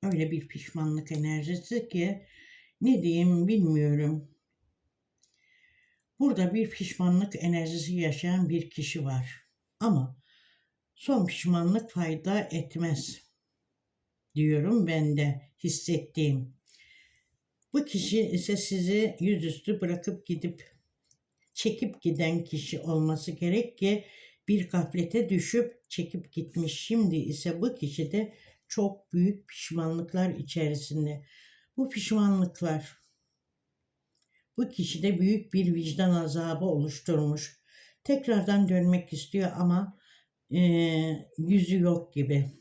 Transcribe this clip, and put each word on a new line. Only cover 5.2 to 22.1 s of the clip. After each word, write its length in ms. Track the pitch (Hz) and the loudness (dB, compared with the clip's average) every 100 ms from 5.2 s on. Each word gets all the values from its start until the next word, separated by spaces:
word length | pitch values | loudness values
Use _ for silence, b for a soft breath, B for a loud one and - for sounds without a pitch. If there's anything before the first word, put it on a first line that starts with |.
| _ b b b b b b b b _ | _ b b b b b b b b _
Burada 320 | 277 214 180 | 2 4 2
bir 160 | 208 220 | 2 -2
pişmanlık 680 | - 185 - 180 180 202 - | -2 -8 0 4 4 2 -2
enerjisi 580 | 170 170 165 170 156 | 0 0 -2 -4 -4
yaşayan 540 | 180 165 139 175 185 175 | -2 0 0 0 0 2
bir 220 | 165 - | 0 -4
kişi 340 | - 147 165 | -6 -6 -4
var. 380 | 139 131 127 - _ _ _ _ | -4 -4 -4 -10 _ _ _ _
Ama 360 | 226 170 131 - b b b b b b _ | 2 2 0 -8 b b b b b b _
son 320 | _ - 262 180 | _ -2 0 0
pişmanlık 640 | - 175 175 170 214 226 | -2 0 2 2 0 -2
fayda 500 | - 165 160 165 202 | -4 -2 -2 -2 -2
etmez 840 | - 165 143 165 170 139 - - _ _ _ _ _ _ _ _ _ _ _ | -2 -6 -6 -4 -2 -2 -4 -12 _ _ _ _ _ _ _ _ _ _ _
diyorum 520 | 151 151 151 160 233 170 | 0 2 2 2 2 2
ben 300 | 160 151 147 | 2 2 2
de 340 | 147 139 - _ | 0 -2 -8 _
hissettiğim. 920 | 175 - - 165 - - 151 135 127 - _ b b b b b b _ _ _ _ | -6 -4 -2 -4 -4 -2 0 0 -2 -14 _ b b b b b b _ _ _ _
Bu 120 | 285 | -2
kişi 360 | 294 196 175 214 | -2 -4 0 0
ise 360 | 214 180 - 202 | 2 0 -2 -4
sizi 600 | - 190 180 202 220 - | -2 -2 0 2 0 0
yüzüstü 600 | 180 196 160 - - 208 | 0 0 -2 -6 -4 -2
bırakıp 460 | 175 175 175 175 - | -2 -4 -6 -10 -6
gidip 500 | 165 175 - - _ _ _ _ _ _ _ _ | -6 -6 -10 -18 _ _ _ _ _ _ _ _
çekip 480 | - 226 214 220 - | -4 -4 -2 -6 -4
giden 420 | 170 | -2